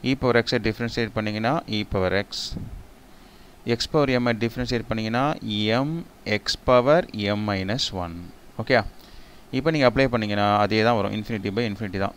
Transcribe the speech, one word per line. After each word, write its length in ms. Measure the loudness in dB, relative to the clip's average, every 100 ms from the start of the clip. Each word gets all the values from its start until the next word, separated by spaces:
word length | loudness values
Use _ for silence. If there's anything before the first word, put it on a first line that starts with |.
| -2
e 40 | 0
power 140 | 2 2
x-ஐ 160 | 2 0 0
differentiate 460 | -2 -4 -2 -2 -2
பண்ணீங்கன்னா 380 | -4 -2 0 -2 -2 -4
e 20 | -2
power 180 | 0 2 0 -2
x. 40 | -8 -8 -8 -10 -12 -16 -20 -20 -20 -20 -20 -20 -12 -4 -2
x 100 | 0
power 140 | 2 2 2
m-ஐ 100 | 0 0
differentiate 420 | -2 -2 -2 -2 -2
பண்ணீங்கன்னா 340 | -4 -2 0 0 -2 -4 -2 2 0 0
m 40 | -4 -8 -14 -4 -4
x 140 | -2 -4 4
power 320 | 4 6 4 2 -4 -2 -2
m 40 | 0
minus 360 | -2 -2 -4 -4 -4
one. 120 | -6 -8 -14 -18 -16 -10
ஓகேயா? 200 | 2 2 2 -12 -20 -20 -20 -20 -6 -2
இப்போ 120 | 0
நீங்க 120 | 4 4
apply 160 | 4 2
பண்ணீங்கன்னா 340 | 2 0 2 4 4
அதே 160 | 4 4 4
தான் 100 | 4
வரும். 140 | 0 -4
infinity 340 | -4 -4 -2 -2
by 60 | -4
infinity 300 | -4 -6 -4
தான். 120 | -4